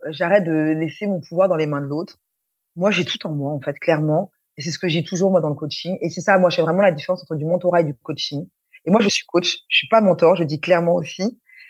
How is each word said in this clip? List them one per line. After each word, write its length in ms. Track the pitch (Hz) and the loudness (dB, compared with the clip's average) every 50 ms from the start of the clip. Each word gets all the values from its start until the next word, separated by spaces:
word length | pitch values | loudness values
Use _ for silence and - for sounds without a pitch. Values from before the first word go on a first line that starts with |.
| - 147 | -10 -10
j'arrête 340 | 156 139 180 170 196 208 180 | -6 -4 0 2 2 2 2
de 80 | 165 160 | 2 0
laisser 560 | 156 156 156 156 160 160 151 - - 208 202 | 0 2 0 0 0 -2 -4 -6 -6 -4 -4
mon 120 | 196 175 | -4 -4
pouvoir 280 | 135 - 170 170 190 190 | -6 -6 0 0 2 2
dans 80 | 175 | 2
les 100 | 156 156 | 0 0
mains 140 | 151 147 143 | -2 -2 -4
de 60 | 143 | -4
l'autre. 320 | 139 143 156 185 - - _ _ _ _ _ _ _ _ _ _ _ - | -4 -6 -6 -6 -8 -12 _ _ _ _ _ _ _ _ _ _ _ -8
Moi, 160 | 170 180 208 202 | -2 -2 0 0
j'ai 120 | 180 165 | 0 -2
tout 220 | - - - - | -4 -6 -8 -8
en 60 | 175 156 | -6 -6
moi, 180 | 143 139 139 | -4 -4 -4
en 100 | 151 139 | -4 -6
fait, 200 | - 147 139 - | -6 -6 -8 -4
clairement. 500 | - - 160 151 156 156 151 160 202 - _ _ _ _ _ | 0 0 0 2 2 2 2 0 0 -4 _ _ _ _ _
Et 60 | - 147 | -12 -8
c'est 80 | 170 | -8
ce 80 | 147 - | -8 -4
que 80 | - | -2
j'ai 160 | 180 156 170 160 | -2 0 0 -2
toujours, 300 | - 190 165 190 190 190 | -2 -2 0 2 4 4
moi, 80 | 180 | 2
dans 80 | 151 151 | 2 0
le 80 | 147 | -2
coaching. 420 | - 156 143 - - - 170 185 - - | -4 -6 -8 -8 -8 -8 -8 -6 -4 -6
Et 60 | 170 | -6
c'est 120 | - 185 | -6 -4
ça, 180 | 160 - 196 185 | 0 2 4 4
moi, 120 | 180 175 | 4 4
je 60 | 165 | 2
fais 60 | - 160 | 2 0
vraiment 200 | 160 165 180 208 | 2 2 2 4
la 100 | 190 165 | 2 2
différence 280 | 147 - - 185 180 - | 0 -2 -6 -6 -6 -6
entre 120 | - 160 | -8 -6
du 120 | 147 147 | -6 -4
mentorat 340 | 160 175 180 180 180 175 175 | -2 -2 -2 0 2 2 2
et 40 | 165 | 2
du 100 | 147 135 | 0 -2
coaching. 520 | - - - 151 - - - 143 143 180 - _ _ _ _ _ - - | -8 -10 -10 -10 -8 -8 -8 -8 -8 -10 -10 _ _ _ _ _ -10 -2
Et 60 | 165 | 2
moi, 100 | 190 226 | 2 4
je 80 | 214 202 | 4 2
suis 180 | - - - | 0 -2 -4
coach, 320 | _ - 175 175 - - - - - | _ -2 0 0 0 -4 -6 -6 -2
je 80 | - | 0
suis 120 | - - - | 0 0 4
pas 120 | 220 226 | 4 4
mentor, 360 | 214 190 170 170 - 160 185 | 4 4 4 4 4 4 4
je 80 | 175 170 | 4 0
dis 160 | 143 156 151 | -2 -4 -4
clairement 340 | - 170 180 170 170 170 175 | 0 2 2 2 2 2 0
aussi. 460 | 180 156 - - - 185 226 - _ _ _ _ - - - | 0 -2 -6 -6 -6 -6 -6 -6 _ _ _ _ -20 -20 -20